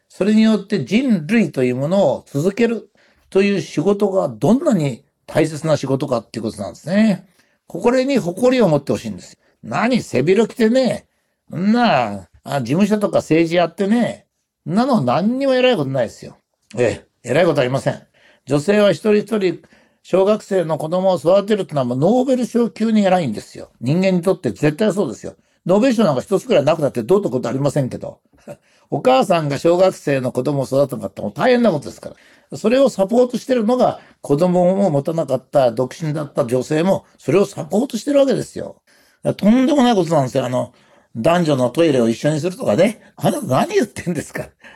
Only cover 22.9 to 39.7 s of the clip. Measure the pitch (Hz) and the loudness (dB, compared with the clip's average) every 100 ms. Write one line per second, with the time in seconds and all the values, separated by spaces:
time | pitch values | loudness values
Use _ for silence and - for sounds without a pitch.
22.9 | 214 190 185 135 - - - - _ 123 | 2 2 2 0 -6 -12 -18 -20 _ -2
23.9 | 175 190 180 185 175 117 95 151 151 214 | 0 2 2 0 -2 -4 -2 -2 0 -2
24.9 | 196 143 98 87 - _ _ 160 202 269 | 0 -4 -8 -14 -18 _ _ 0 2 2
25.9 | 226 175 123 - 190 - 170 139 170 135 | 2 2 0 -2 -4 0 2 2 2 0
26.9 | 123 110 208 180 123 120 131 143 147 127 | -2 0 0 2 -4 -4 -2 -2 -2 -4
27.9 | 87 - - _ _ - - _ _ _ | -6 -12 -16 _ _ -20 -20 _ _ _
28.9 | 139 254 262 190 170 147 135 170 175 185 | -2 2 2 2 0 0 0 0 4 2
29.9 | - 147 135 123 127 139 139 120 135 143 | 0 -4 -2 -2 -4 -2 -4 -2 0 0
30.9 | 113 - - 104 - 240 240 226 147 104 | -4 -10 -8 -10 -2 0 2 2 0 -6
31.9 | - - - _ _ _ - 220 254 269 | -14 -18 -20 _ _ _ -4 0 4 2
32.9 | - 190 233 247 220 - 254 214 254 165 | 2 0 2 2 -2 -2 0 0 2 0
33.9 | - - _ - 143 180 180 180 196 196 | -2 -12 _ -2 0 2 2 2 2 0
34.9 | 143 151 165 135 127 - 143 123 113 127 | 0 -2 -4 -2 -4 0 2 2 0 -4
35.9 | - 156 143 135 - 120 127 123 156 185 | -4 -6 -6 -6 -4 -2 -2 -2 0 0
36.9 | - - _ - 180 196 - 160 202 269 | -2 -4 _ 0 0 0 -4 -4 -2 -2
37.9 | 214 285 277 277 170 - 90 82 - _ | -4 0 2 2 0 -4 -10 -12 -16 _
38.9 | _ _ _ - - 202 254 262 | _ _ _ -6 0 2 4 2